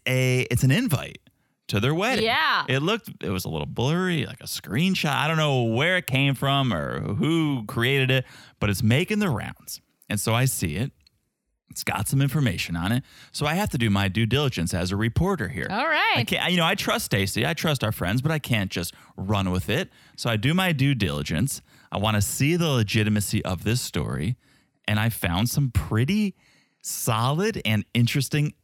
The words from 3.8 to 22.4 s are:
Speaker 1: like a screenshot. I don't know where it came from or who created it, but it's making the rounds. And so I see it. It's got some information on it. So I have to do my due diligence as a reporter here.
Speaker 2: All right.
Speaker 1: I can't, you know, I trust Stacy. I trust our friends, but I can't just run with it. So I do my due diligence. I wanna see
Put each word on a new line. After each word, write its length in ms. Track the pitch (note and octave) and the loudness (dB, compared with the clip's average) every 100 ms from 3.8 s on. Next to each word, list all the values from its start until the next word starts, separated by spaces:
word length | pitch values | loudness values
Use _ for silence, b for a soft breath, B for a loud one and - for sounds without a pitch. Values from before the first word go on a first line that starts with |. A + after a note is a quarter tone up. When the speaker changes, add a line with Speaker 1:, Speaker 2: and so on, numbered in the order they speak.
| A#2+ E3+ F#3 E3+ - | 0 0 0 -2 -4
Speaker 1:
like 160 | - | -10
a 40 | - | -10
screenshot. 680 | - - A2+ F3+ F#3 D#3+ | -10 -4 0 2 2 0
I 160 | C3 C#3+ | 0 0
don't 80 | D#3+ | 2
know 260 | D3+ C3 | 2 2
where 320 | A#2 A2+ D#3+ F#3 | 2 2 2 0
it 100 | - | 0
came 300 | C3+ C#3 C3 | 2 2 2
from 380 | C#3 C#3 C3+ | 2 2 2
or 260 | E2+ C#2 B1 G2 G2+ | 0 -2 -4 -2 0
who 480 | C#3+ E3 D#3 C3+ G#2 | 2 2 2 0 -2
created 460 | - A#2+ C#3 C3 | 0 2 2 4
it, 140 | C3 B2+ B B B | 2 0 B B B
but 100 | G#2+ | 0
it's 140 | F#2+ | 2
making 360 | G#2+ B2+ F#3 G#3+ | 4 4 4 2
the 100 | G#3 | 2
rounds. 500 | G#2+ D#2+ - - - _ _ _ | 0 -4 -12 -16 -16 _ _ _
And 100 | G#2 | -4
so 140 | - A2+ | 2 2
I 80 | |
see 320 | C3 - F2+ D2+ | 2 2 -2 -2
it. 160 | C#3 _ _ _ _ _ _ _ _ | -6 _ _ _ _ _ _ _ _
It's 160 | - - | -8 -4
got 240 | F2+ G#2+ | -2 0
some 120 | C3+ | 2
information 540 | C#3 D#3 B2+ F2+ - E2+ | 2 2 0 -2 -4 -2
on 160 | F2+ | 0
it. 120 | A#2+ B B B | -2 B B B
So 140 | - D3 | -4 -2
I 80 | |
have 160 | E3 G#3 | 0 -2
to 80 | C#3+ | 0
do 120 | A2+ | 2
my 200 | G2 G2 | 2 2
due 160 | F#2 A#2 | 0 2
diligence 480 | C3 D3 - E2+ | 2 0 -2 -2
as 180 | F2+ F2+ | -2 -2
a 60 | G2 | -2
reporter 500 | A2+ - F3+ F#3 F#2 | 0 0 0 0 -4
here. 200 | C3+ B1+ | -4 -4
Speaker 2:
All 180 | G3+ D4+ | -2 0
right. 280 | D#4 G#4+ F4+ | 0 2 0
Speaker 1:
I 60 | A3+ | 0
can't, 260 | F#3 D#3+ | -2 2
you 60 | F3+ | 2
know, 80 | E3 | 2
I 100 | G3 | 2
trust 300 | - A3+ - | 0 -2 0
Stacy. 400 | G#2 F#2+ - C3+ | 0 0 0 -2
I 60 | |
trust 320 | E3 F3 C#3+ G#2+ | 0 -2 0 -2
our 80 | |
friends, 280 | - F2 A#2+ | -2 -2 0
but 120 | C#3+ | 0
I 60 | D#3+ | -2
can't 300 | - A2+ F#2+ | 0 0 0
just 240 | - E2+ B B - | -4 -6 B B -10
run 340 | F#2+ G#2 F#2+ | -2 0 2
with 200 | F#2 F2+ | 0 0
it. 200 | A#2+ F#3 B B B | -2 -2 B B B
So 120 | B2 | -2
I 60 | A2 | 0
do 180 | B2+ | 2
my 200 | F3 F#3 | 2 2
due 200 | D3 C3+ | 2 2
diligence. 680 | C3+ F#2 C#2+ D2 D#2+ C3+ - b b b | 2 0 -2 -2 0 -2 -4 b b b
I 100 | F#2 | -2
wanna 220 | G#2+ G#2+ | 0 0
see 360 | G2+ - | 0 0